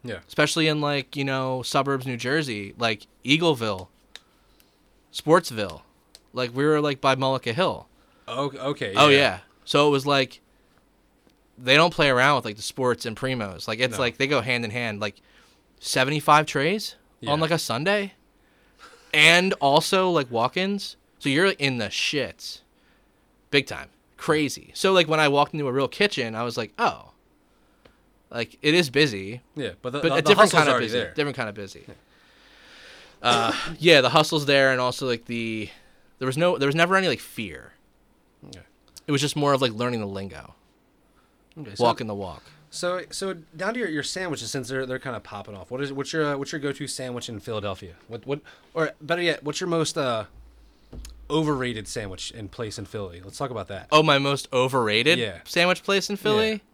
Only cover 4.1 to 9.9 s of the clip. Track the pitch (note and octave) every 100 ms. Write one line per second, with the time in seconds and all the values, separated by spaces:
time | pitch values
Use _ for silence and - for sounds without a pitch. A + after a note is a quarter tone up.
4.1 | - _ _ _ _ _ _ _ _ _
5.1 | - D3+ F3 - A2 G2 E2 _ _ _
6.1 | - _ A#2+ B2 B2 D3 D3+ D3 C3+ C#3
7.1 | C3 C3+ C3 B2 A2+ F3+ G2 - _ _
8.1 | _ - A#2+ C#3+ C3+ C3+ D3 A#2 G#2 D3
9.1 | C#3 C3+ F#2+ _ _ - D3 D3